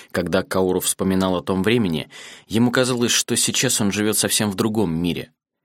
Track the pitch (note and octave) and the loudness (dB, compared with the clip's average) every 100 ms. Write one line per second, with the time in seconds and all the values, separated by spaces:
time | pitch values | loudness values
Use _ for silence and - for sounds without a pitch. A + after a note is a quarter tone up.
0 | - F#2 E2+ F#2 - F#2+ F#2 F2+ - - | -8 -6 0 0 0 0 0 0 -2 -2
1 | F#2+ F#2+ F#2+ F2 - F#2+ G2+ A#2+ F#2+ D2+ | 0 2 2 0 -2 0 2 2 0 -2
2 | - - - - - A2 A#2+ C3 B2+ B2 | -6 -14 -20 -20 -4 0 2 2 2 0
3 | A2+ G2+ - A2+ - - B2+ - G2+ G2 | 0 0 0 0 0 0 0 0 0 0
4 | G#2+ G#2 G2+ - G#2+ F#2+ A2 A2 F2 D#2+ | 0 0 0 0 0 0 0 0 0 0
5 | F2 D2+ - _ _ _ | -2 -4 -8 _ _ _